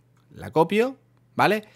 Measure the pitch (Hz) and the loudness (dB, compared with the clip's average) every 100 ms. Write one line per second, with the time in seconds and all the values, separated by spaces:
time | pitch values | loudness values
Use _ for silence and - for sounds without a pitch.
0 | _ _ _ - 143 156 175 202 247 269 | _ _ _ -20 -6 0 0 0 -2 -6
1 | _ _ _ - 143 214 - | _ _ _ 0 0 0 -6